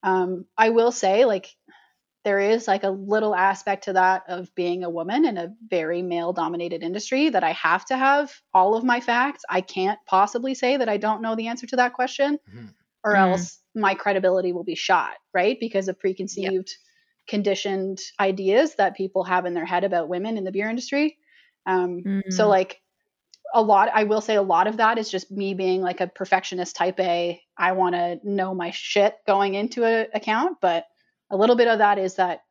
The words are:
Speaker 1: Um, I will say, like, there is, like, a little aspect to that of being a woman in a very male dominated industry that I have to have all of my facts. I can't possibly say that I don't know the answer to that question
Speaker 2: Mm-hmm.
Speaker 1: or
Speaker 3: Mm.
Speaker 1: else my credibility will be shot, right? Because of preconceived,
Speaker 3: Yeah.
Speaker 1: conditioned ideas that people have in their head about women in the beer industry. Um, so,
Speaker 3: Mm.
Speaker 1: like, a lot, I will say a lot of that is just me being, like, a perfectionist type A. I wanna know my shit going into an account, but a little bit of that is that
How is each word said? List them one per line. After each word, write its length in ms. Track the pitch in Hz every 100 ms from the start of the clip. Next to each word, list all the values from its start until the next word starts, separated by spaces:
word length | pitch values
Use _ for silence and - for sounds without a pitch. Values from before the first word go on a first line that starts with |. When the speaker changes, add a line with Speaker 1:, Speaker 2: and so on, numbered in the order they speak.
Speaker 1:
Um, 440 | 202 180 185 185 - -
I 120 | 226
will 220 | 226 233
say, 340 | 240 190 202 247
like, 300 | 196 - _ _ _ _ _ _ _
there 160 | 214 196
is, 280 | 202 226 226
like, 160 | 202
a 60 | 196
little 460 | 196 196 214 214 185
aspect 480 | 190 196 - 196
to 100 | -
that 300 | 185 185 185 -
of 260 | 180 180 -
being 280 | 175 175
a 60 | 175
woman 360 | 170 165 233 311
in 120 | 196
a 160 | 170 208 -
very 320 | 180 160 175
male 320 | 180 170 170
dominated 480 | 185 165 170 170 165
industry 480 | 160 190 - 262 311
that 140 | 214
I 80 | 170
have 340 | 170 160 180 -
to 120 | 262
have 360 | 269 285 285 - _
all 220 | 190 185
of 100 | 220
my 160 | 247 240
facts. 440 | 240 240 269 - -
I 140 | 190
can't 380 | 185 - 185 208 -
possibly 480 | 190 208 240 262 262
say 220 | 247 277
that 120 | 233
I 80 | 208
don't 240 | 208 214
know 140 | 226 226
the 120 | 226
answer 200 | 240 240
to 80 | 247
that 180 | 247
question 460 | 247 247 - 277 294 _
Speaker 2:
Mm-hmm. 160 | 240 220 _ _ _
Speaker 1:
or 100 | -
Speaker 3:
Mm. 40 | 202 185
Speaker 1:
else 280 | 185 175 - _ -
my 180 | 202
credibility 600 | 196 208 190 185 185 185
will 100 | 175
be 100 | 170
shot, 440 | 160 - 180 135 - _ 180
right? 200 | 190 254
Because 280 | 226 196 190
of 120 | 185
preconceived, 720 | 190 190 190 - 190 190 190
Speaker 3:
Yeah. 580 | - _ _ _ _ -
Speaker 1:
conditioned 720 | 214 202 190 202 190 190 190 - -
ideas 560 | 196 190 190 208 311 -
that 200 | 196 196
people 280 | 190 190
have 220 | 180 185 180
in 80 |
their 120 | 175 165
head 180 | 180
about 260 | 190 175 156
women 280 | 180 208 220
in 60 |
the 80 | 190
beer 180 | 190 214
industry. 480 | 233 247 277 302 - _ _ _ _ -
Um, 360 | 185 180 180 180 196 190
so, 160 | 185 214
Speaker 3:
Mm. 40 |
Speaker 1:
like, 320 | 190 185 - _ _ _ _ _ _ -
a 80 | 240
lot, 280 | 220 196 220
I 100 | 214 214
will 160 | 214
say 140 | 214 214
a 60 |
lot 260 | 196 170 196
of 100 | 220
that 200 | 220 226
is 120 | 220
just 220 | 190 -
me 220 | 196 196
being, 280 | 190 190 185
like, 200 | 185 180
a 60 | 180
perfectionist 680 | - 190 185 - 185 180 -
type 240 | 180 185
A. 420 | 185 175 175 175 _ -
I 140 | 180
wanna 440 | 185 185 180 175 170
know 300 | 208 202 190 185
my 160 | 175
shit 440 | - - 208 202 - -
going 260 | 196 196
into 320 | 196 220 240 233
an 220 | 226 226
account, 440 | 214 214 220 320 339
but 280 | 185 170 - _ _ _ _
a 60 | 196
little 180 | 220 240
bit 120 | 233
of 120 | 226
that 180 | 208 202
is 180 | 190 190
that 260 | 180 165 _